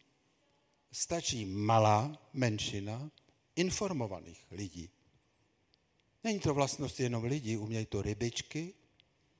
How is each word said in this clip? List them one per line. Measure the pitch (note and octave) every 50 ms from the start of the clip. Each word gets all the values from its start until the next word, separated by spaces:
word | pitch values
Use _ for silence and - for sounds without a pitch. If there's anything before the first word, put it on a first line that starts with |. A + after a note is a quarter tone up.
| _ _ _ _ _ _ _ _ _ _ _ _ _ _ _ _ _ _
stačí | - - - - E3 E3+ E3 - C#3+ A#2 G#2
malá | F#2+ F#2+ G#2 G#2 G#2+ A2+ A2+ G#2+ G#2+ G#2+ G#2+ A#2+ D3+ D3+ - - _ -
menšina | C3 B2+ A#2 G#2+ G2+ - - A#2 G2+ G2 G#2 A2 B2 D3 D3+ - _ _ _ _ _ _ _ _
informovaných | D#3+ F3+ F#3 - - G#3+ F#3+ F3+ C3+ A#2 G2+ F#2+ E2+ D#2+ E2+ E2+ - - _
lidí. | G2 F#2 G2+ F2 D#2 E2+ E2 F2+ - _ _ _ _ _ _ _ _ _ _ _ _ _ _ _ _ _ _ _ _ _ _ _ _ _ -
Není | A3+ G#3 G3
to | - D#3+ C#3
vlastnost | C#3+ C#3 C3 - - C#3 A#2+ - -
jenom | C3 A#2+ A#2+ A2+ A2+
lidí, | A#2+ C#3+ D3+ B2 A2 A2+ G#2
umějí | G#2+ G#2+ A2+ A2 A2
to | - - G2+
rybičky, | F#2+ G#2 G#2+ G#2 A#2 A#2+ - - - - - D3+ E3 F3+ - - _ _ _ _ _ _ _ _ _ _ _